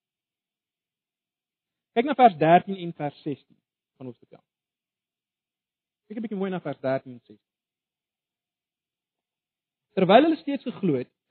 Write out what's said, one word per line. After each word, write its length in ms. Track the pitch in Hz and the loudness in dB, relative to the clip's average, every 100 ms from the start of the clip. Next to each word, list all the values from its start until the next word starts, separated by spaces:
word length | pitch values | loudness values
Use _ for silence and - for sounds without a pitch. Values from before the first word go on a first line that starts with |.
| _ _ _ _ _ _ _ _ _ _ _ _ _ _ _ _ _ _ _ | _ _ _ _ _ _ _ _ _ _ _ _ _ _ _ _ _ _ _
Kyk 100 | 226 | -4
na 100 | 269 | -2
vers 220 | 262 247 156 | 4 4 4
dertien 380 | 156 175 - 190 | 4 4 2 -10
en 160 | 170 | -10
vers 300 | 165 147 - | -10 -10 -10
sestien 360 | 156 135 _ _ _ _ _ - | -12 -12 _ _ _ _ _ -20
van 100 | 127 | -18
hoofstuk 240 | 117 _ | -18 _
elf. 160 | - _ _ _ _ _ _ _ _ _ _ _ _ _ _ _ _ - | -20 _ _ _ _ _ _ _ _ _ _ _ _ _ _ _ _ -16
Kyk 80 | 214 | -12
'n 40 | |
bietjie 200 | 220 196 | -8 -6
mooi 80 | 196 | -6
na 100 | 180 | -6
vers 200 | 151 135 | -8 -8
dertien 320 | 131 131 131 | -4 -4 -6
en 80 | 123 | -20
sestien. 280 | - 107 _ _ _ _ _ _ _ _ _ _ _ _ _ _ _ _ _ _ _ _ _ _ _ _ _ | -20 -20 _ _ _ _ _ _ _ _ _ _ _ _ _ _ _ _ _ _ _ _ _ _ _ _ _
"Terwyl 280 | - 180 220 | -2 4 6
hulle 140 | 330 320 | 6 0
steeds 260 | - 277 | -4 -8
geglo 320 | 254 170 185 | -8 -6 -2
het," 160 | 131 127 _ _ | -2 -4 _ _